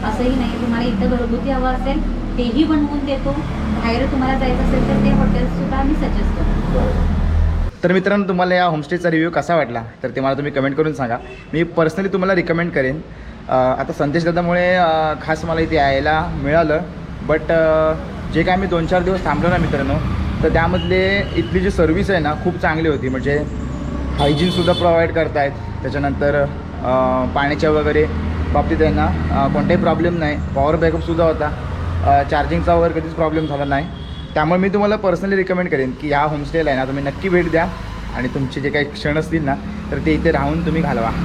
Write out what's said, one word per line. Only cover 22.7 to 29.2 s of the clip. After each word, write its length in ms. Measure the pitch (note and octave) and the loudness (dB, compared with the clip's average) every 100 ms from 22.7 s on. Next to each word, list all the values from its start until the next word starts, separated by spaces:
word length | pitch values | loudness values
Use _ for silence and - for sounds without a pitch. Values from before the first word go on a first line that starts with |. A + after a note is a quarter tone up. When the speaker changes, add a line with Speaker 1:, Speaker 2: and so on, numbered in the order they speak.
| D#3 D#3+ | 0 0
Speaker 3:
होती. 200 | C#3 B2+ | 0 -2
म्हणजे 360 | C3 C#3 C#3+ D3+ - - - - - - - | -2 0 0 -2 -6 -6 -6 -6 -6 -4 0
हायजीनसुद्धा 540 | C#3+ C#3+ F3+ F3+ E3+ | 2 2 2 2 2
प्रोव्हाइड 380 | F3 F3 E3 E3 | 2 4 4 2
करतायत, 400 | E3 D3+ D3+ C#3+ C#3+ - - | 0 0 0 -2 -2 -10 -8
त्याच्यानंतर, 540 | C3 C#3+ C#3 C3 C#3+ C#3+ C#3 C#3+ - - | -6 -2 -2 0 0 2 0 -4 -10 -6
अ, 420 | B2 B2+ B2+ B2+ B2+ C#3+ | 0 2 2 0 0 0
पाण्याच्या 360 | C#3+ D3 D#3 | 0 2 2
वगैरे 340 | D3+ D3 D3 D3+ - - - - | 2 2 2 2 0 -4 -2 0
बाबतीत 240 | C#3+ C#3+ D#3+ | 0 0 2
आहे 120 | D#3 | 2
ना, 120 | D3 D#3+ | 2 0
अ, 480 | - | 0